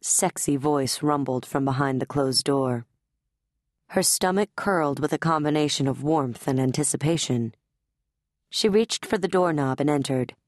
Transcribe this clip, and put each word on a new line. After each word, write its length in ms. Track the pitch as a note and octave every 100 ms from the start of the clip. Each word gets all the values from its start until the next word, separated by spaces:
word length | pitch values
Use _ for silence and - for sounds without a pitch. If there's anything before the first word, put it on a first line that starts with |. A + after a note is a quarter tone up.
sexy 560 | - - F3+ - - C#3+
voice 460 | C#3+ D3 C3 -
rumbled 440 | D3 D3 C3+ B2+ -
from 180 | D3
behind 360 | C#3 C3+ C#3 C3
the 60 | B2+
closed 380 | D3 C3+ B2
door. 400 | - C#3 C3 A#2+ A#2 _ _ _ _ _ _ _ _ _ -
Her 140 | -
stomach 480 | F3+ - F#3 F#3+ G#3 -
curled 440 | G3 F3+ D3+ C3+
with 120 | C#3+
a 60 | D3+
combination 680 | D#3+ D#3+ D3+ D3+ D3+ - C3+
of 140 | B2+
warmth 440 | C#3 D#3+ C3 A2+ -
and 140 | C3
anticipation. 920 | C3 B2+ D3 C#3+ C#3+ E3 - B2 A2+ - _ _ _ _ _ _ _ _ _
She 180 | - G#3+
reached 380 | G3+ A3+ - -
for 120 | A3
the 100 | E3+
doorknob 520 | F#3 F3+ D3+ C3+ B2+
and 100 | D3
entered, 440 | D3 C3 C3 A#2+ -